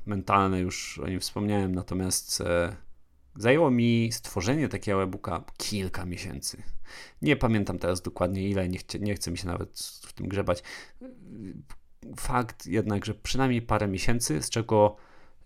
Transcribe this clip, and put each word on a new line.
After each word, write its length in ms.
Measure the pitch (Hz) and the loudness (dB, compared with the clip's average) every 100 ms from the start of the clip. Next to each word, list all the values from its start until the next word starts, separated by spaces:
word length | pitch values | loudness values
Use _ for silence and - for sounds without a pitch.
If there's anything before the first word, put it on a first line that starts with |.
| - | -4
mentalny, 540 | 101 90 98 95 92 | -4 4 6 6 4
już 380 | 90 - - - | 0 -4 -8 -8
o 100 | 78 | -4
nim 120 | 90 | -4
wspomniałem, 540 | - - 104 101 95 | -4 -2 0 2 0
natomiast, 680 | 90 90 92 92 - - - | -2 -2 -2 -2 -2 -4 -4
e, 360 | - 87 85 - - - - _ - - | 0 2 0 -2 -12 -18 -20 _ -20 -2
zajęło 340 | 110 143 160 | 4 6 6
mi 420 | 123 117 117 113 | 4 4 4 2
stworzenie 560 | 113 - - 92 147 127 | -2 -6 -4 0 0 0
takiego 340 | 92 - 98 | -2 -2 0
e-booka 420 | 92 98 - 85 - - | 0 -4 -6 -6 -8 -8
kilka 480 | - 107 92 - | -4 -2 -2 -4
miesięcy. 580 | 90 87 - 67 - - - - - - - - | -6 -6 -8 -6 -8 -6 -2 -2 -4 -10 -18 -2
Nie 140 | 151 143 | 2 4
pamiętam 420 | 127 110 98 90 | 6 4 2 0
teraz 240 | 90 90 | 0 0
dokładnie 460 | - - 90 95 95 | -2 -2 0 0 0
ile, 200 | 98 92 | 0 0
nie 100 | 90 | -2
chcie-, 220 | - - | -6 -4
nie 140 | 101 | -2
chcę 160 | 101 - | -2 -4
mi 80 | 85 | -4
się 80 | 92 | -4
nawet 340 | 90 95 - - - - | -4 -6 -8 -12 -14 -16
w 60 | |
tym 160 | - 92 | -8 -4
grzebać. 340 | 98 92 87 - - - - 254 247 185 - 98 73 - - - - 117 - | -2 2 0 -2 -16 -16 -18 -18 -18 -16 -12 -12 -12 -14 -16 -18 -20 -16 -8
Fakt 500 | - 127 117 - - | 0 0 0 -6 -2
jednak, 380 | 110 104 101 | 0 2 0
że 100 | 101 | -2
przynajmniej 480 | 107 - 127 135 120 | -6 0 2 4 2
parę 260 | 117 107 104 | 2 2 2
miesięcy, 540 | 95 - 120 - 151 | 0 2 2 2 -2
z 80 | 139 | -2
czego, 460 | - 113 110 104 - - - - - | -2 4 6 6 4 -16 -20 -20 -18